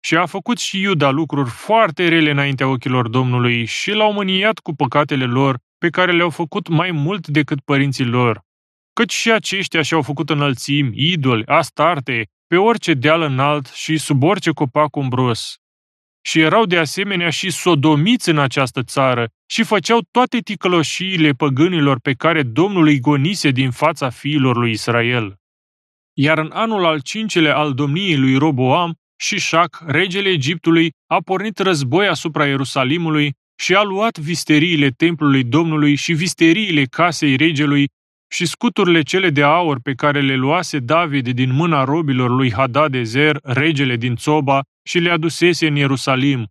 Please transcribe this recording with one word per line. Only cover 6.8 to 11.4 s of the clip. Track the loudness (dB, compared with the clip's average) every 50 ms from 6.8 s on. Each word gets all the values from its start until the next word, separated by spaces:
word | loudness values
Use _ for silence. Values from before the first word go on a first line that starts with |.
| 0 0
mult | -2 -2 -2 -2 -4 -6 -6
decât | -2 0 0 0 0 -4 -6
părinții | -2 -2 0 0 2 0 0 -2 -2
lor. | 0 0 2 2 0 0 -4 _ _ _ _ _ _ _ _ _ _ _
Căci | -2 -2 -2 -2
și | -4 0 2
aceștia | 0 0 0 -4 -6 -4 -6 -2 -2 -2 0
și-au | 0 0 -2 0
făcut | -2 -4 -6 -4 -2
înălțimi, | -2 0 0 0 -2 -4 -4 -2 -2 0 0 -2 -2
idoli, | -2 -2 -2 0 0 0 0 0 0